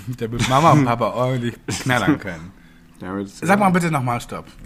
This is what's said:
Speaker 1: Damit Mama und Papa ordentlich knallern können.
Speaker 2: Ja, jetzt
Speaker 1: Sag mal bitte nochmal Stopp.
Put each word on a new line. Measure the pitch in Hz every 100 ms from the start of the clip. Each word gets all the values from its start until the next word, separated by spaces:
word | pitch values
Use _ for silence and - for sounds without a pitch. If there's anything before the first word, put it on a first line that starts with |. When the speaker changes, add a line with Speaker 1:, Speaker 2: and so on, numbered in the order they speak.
| 101 123
Speaker 1:
Damit | 113 117 110
Mama | 131 160
und | 147
Papa | 131 117 107
ordentlich | 104 127 131 120 - -
knallern | 101 - 123 101 139
können. | 98 82 85 - - - - -
Speaker 2:
Ja, | 92 98
jetzt | 98 - 160
Speaker 1:
Sag | 202
mal | 196
bitte | 180 170
nochmal | 151 123 120
Stopp. | - 90 - -